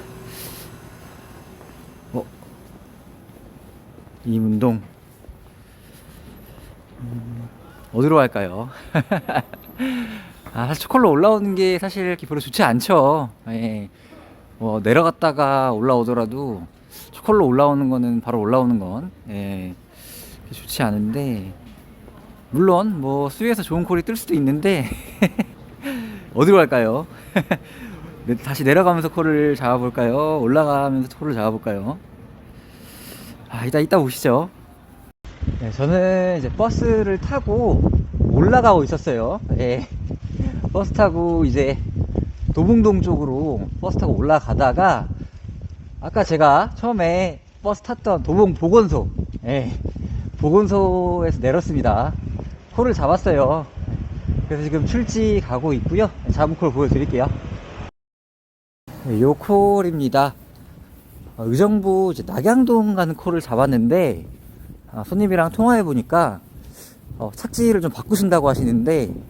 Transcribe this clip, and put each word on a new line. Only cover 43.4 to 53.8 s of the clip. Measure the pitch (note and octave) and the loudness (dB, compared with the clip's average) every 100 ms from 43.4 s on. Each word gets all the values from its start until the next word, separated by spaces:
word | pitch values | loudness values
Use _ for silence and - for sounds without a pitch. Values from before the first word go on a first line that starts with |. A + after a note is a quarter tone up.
| D#3 A#2+ G2 - | -2 -4 -6 -6
버스 | F#3 - | -4 -2
타고 | E3 A2 | 0 0
올라가다가, | C#3 D#3 B2 A2+ C3+ B2 F#3 C3 G2 - - - - - - - - - | 2 2 2 0 2 4 2 2 -4 -10 -14 -16 -16 -14 -14 -16 -18 -14
아까 | D#3 A3 | -6 -2
제가 | F#3 D#3+ D3+ C#3+ A3 - | 0 4 6 6 2 -4
처음에 | A#3 A3+ E3 F3 F#3 D3 - - | -4 -2 0 0 -2 -6 -16 -10
버스 | G3+ G3+ | -6 -6
탔던 | - B3 A3 F3 | -8 -6 -2 -2
도봉 | - F3 G3+ | 0 4 4
보건소, | D#3+ E3 A3 G3+ D3 G2 - - - A#2 | 2 4 4 4 0 -2 -6 -8 -10 -4
예, | C#3 B2 - - - - - - - | -4 -4 -8 -8 -8 -8 -8 -8 -4
보건소에서 | D3+ F#3 G#3 G3+ F#3+ F#3 F3+ F3 E3 C#3+ | 2 4 4 2 2 0 0 -2 -2 0
내렸습니다. | B2 D#3 E3 D3 B2 G#2 C3+ - - - - - - - | 0 0 0 0 0 0 0 -4 -8 -10 -10 -16 -8 -2
콜을 | B3 | 0
잡았어요. | F3 C#3+ F3 G3 D3+ C3 D#3+ C#3 - | 0 0 2 2 2 2 0 -4 -10